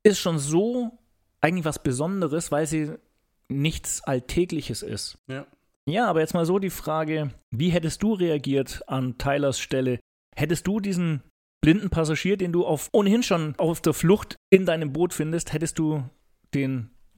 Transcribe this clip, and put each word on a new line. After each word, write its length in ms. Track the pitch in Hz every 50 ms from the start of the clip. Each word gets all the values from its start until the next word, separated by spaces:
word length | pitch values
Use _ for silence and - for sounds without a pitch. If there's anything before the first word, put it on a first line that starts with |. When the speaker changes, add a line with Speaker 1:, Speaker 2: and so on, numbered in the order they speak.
| -
Speaker 1:
ist 160 | 208 196 -
schon 200 | - 185 165 151
so 580 | 139 143 156 175 208 233 247 254 240 226 - - _ _ _ _ _ _ _ -
eigentlich 240 | - 151 185 185 151
was 180 | 160 - - -
Besonderes, 680 | 143 123 123 147 175 196 196 175 143 143 170 - -
weil 140 | 147 147 160
sie 280 | 143 160 156 151 151 160 - _ _ _ _ _ _ _ _ _ -
nichts 540 | 131 139 143 160 - - - - - - -
Alltägliches 800 | - 135 127 127 - - 175 180 175 165 147 - - 113 -
ist. 380 | 104 - 107 101 - - - _ _
Speaker 2:
Ja. 180 | - 131 139 - _ _ _ _ _ _ _ -
Speaker 1:
Ja, 220 | 139 160 220 247
aber 140 | 208 165 160
jetzt 120 | 156 160 -
mal 120 | 175 165
so 120 | 160 185
die 120 | 202 196 175
Frage, 600 | - - - 160 156 160 160 151 156 156 151 135 - - _ -
wie 180 | - 110 160 185
hättest 320 | 165 175 165 156 - -
du 120 | 202 214 220
reagiert 680 | 185 180 165 156 139 123 139 135 139 131 - - - -
an 300 | - 139 131 127 127 120
Tylers 420 | - - 139 139 147 143 139 127 -
Stelle? 400 | - - 147 131 127 127 123 120 _ _ _ _ _ _ -
Hättest 300 | - 147 151 170 - -
du 120 | 185 208 220
diesen 420 | 196 202 185 175 175 165 156 135 - _ _ _ _ _ _ -
blinden 280 | - 151 165 214 208 185
Passagier, 480 | - 165 160 151 156 - - 180 202
den 140 | 196 185 175
du 140 | 165 175 180
auf, 240 | - 156 - - - -
ohnehin 300 | 220 208 196 208 240 240
schon 320 | - 196 165 156 151 135
auf 240 | - 175 160 165 -
der 120 | - 160 147
Flucht 420 | - - 165 202 214 - - - - _ -
in 160 | 190 190 190
deinem 280 | 175 160 165 160 143 135
Boot 200 | 156 180 180 -
findest, 400 | - 151 156 165 170 - - -
hättest 240 | 151 165 156 -
du 260 | - 156 151 156 147 127 131 _ _ _ _ _ _ _ - -
den 380 | 139 135 131 135 123 113 - _ - - - _